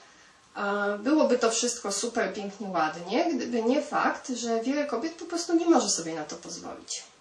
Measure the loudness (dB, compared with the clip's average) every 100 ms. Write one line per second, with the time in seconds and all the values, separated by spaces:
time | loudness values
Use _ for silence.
0 | -20 -20 -20 -20 _ -6 -2 0 0 0
1 | 2 4 6 4 4 2 -2 -2 -4 -4
2 | -2 -2 -2 -4 -8 -8 -4 0 0 -2
3 | -2 0 2 0 -2 0 2 2 2 0
4 | 0 -2 -6 -6 -2 -2 0 0 0 -2
5 | -4 -8 -8 -6 2 2 6 6 4 -2
6 | -2 -6 -8 -10 -12 -12 -12 -14 -10 -12
7 | -12 _